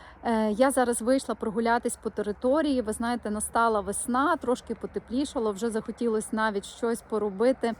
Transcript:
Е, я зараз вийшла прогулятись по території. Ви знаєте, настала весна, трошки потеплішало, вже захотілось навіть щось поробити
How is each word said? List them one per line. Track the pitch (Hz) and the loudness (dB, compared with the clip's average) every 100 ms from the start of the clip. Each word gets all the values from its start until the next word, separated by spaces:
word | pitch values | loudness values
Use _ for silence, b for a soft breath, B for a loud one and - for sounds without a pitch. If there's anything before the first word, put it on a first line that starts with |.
| B B | B B
Е, | 233 220 214 | -2 2 2
я | 208 269 | 4 4
зараз | 262 240 240 | 4 2 0
вийшла | 226 269 - 220 | 2 0 0 -4
прогулятись | 220 202 226 233 240 - | -4 0 2 2 0 -4
по | 214 | -6
території. | 214 208 196 254 302 302 254 | -4 -4 -2 0 2 2 0
Ви | 214 | -2
знаєте, | 214 233 240 214 | -4 -4 -4 -4
настала | 208 - 226 233 214 | -6 -2 2 4 2
весна, | 190 196 - 247 311 320 | 0 -4 0 2 2 2
трошки | 240 247 - 226 | 0 -2 -4 -8
потеплішало, | 196 202 - 247 294 269 220 | -6 -8 -4 -4 -2 -2 -2
вже | 190 233 | -2 -2
захотілось | 214 - - 233 220 - | -2 -6 -2 0 0 0
навіть | 220 220 196 - | 0 0 -2 -6
щось | - 233 233 | -4 -2 -2
поробити | - 214 208 190 240 262 233 | -4 -2 -2 2 2 2 -2